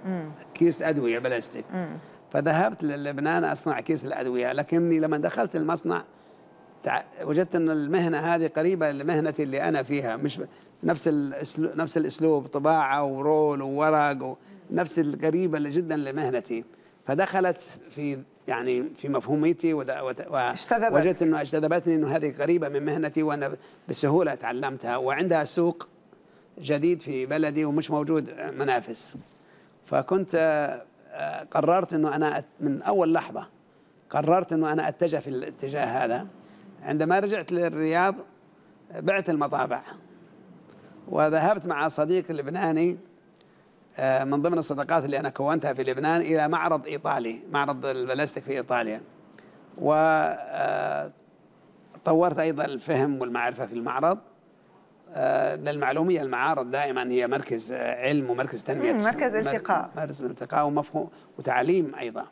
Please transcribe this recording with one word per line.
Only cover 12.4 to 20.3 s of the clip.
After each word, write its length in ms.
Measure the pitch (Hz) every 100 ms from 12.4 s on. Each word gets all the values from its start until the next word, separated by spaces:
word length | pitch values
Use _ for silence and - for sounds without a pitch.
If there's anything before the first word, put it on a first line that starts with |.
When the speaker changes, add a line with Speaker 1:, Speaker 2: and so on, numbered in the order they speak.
| 131
Speaker 2:
طباعة 580 | 143 151 160 135 143
ورول 580 | 143 135 147 156 151 143
وورق 600 | 135 139 156 151 147 139
و-، 120 | 131 - - - -
نفس 280 | 165 170 170
القريبة 600 | 147 143 156 165 185 156
جدا 380 | 147 151 165 151
لمهنتي. 680 | 139 139 139 127 - 117 - - - _ -
فدخلت 540 | 143 185 185 185 170 - - -
في، 280 | - 147 135 135 _ -
يعني، 400 | 123 123 123 151 -
في 120 | 143
مفهوميتي 680 | 135 117 151 156 165 165
ود-، 160 | 156 131
وت-، 360 | 135 131 127 -